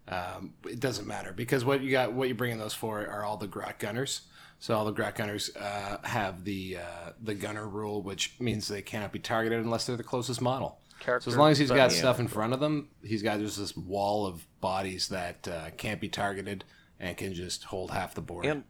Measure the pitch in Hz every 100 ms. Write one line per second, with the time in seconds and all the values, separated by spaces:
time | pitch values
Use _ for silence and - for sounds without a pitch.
0 | - 92 90 92 92 - 90 120 135 107
1 | 104 101 98 92 120 135 123 139 135 131
2 | 117 127 131 113 120 110 107 - 113 104
3 | 101 104 104 101 104 104 101 - 107 117
4 | 135 - - - - - - 110 107 101
5 | 107 - 104 104 - - 101 101 98 101
6 | - 117 95 87 95 95 92 87 87 85
7 | 85 - 110 101 104 107 107 104 104 104
8 | 95 95 - - 120 107 101 101 - 113
9 | 98 104 - 113 113 117 113 113 - 120
10 | - 127 123 120 123 131 92 - - -
11 | - 123 123 123 156 143 135 131 123 85
12 | 131 120 117 107 110 131 151 147 - -
13 | 104 110 107 104 107 98 95 - 90 101
14 | 101 104 95 82 - - 95 95 95 92
15 | - 95 87 - 95 85 80 - 110 98
16 | 101 - 101 98 101 98 - - - -
17 | 92 87 98 85 90 - - 95 87 98
18 | 87 - 80 87 139 147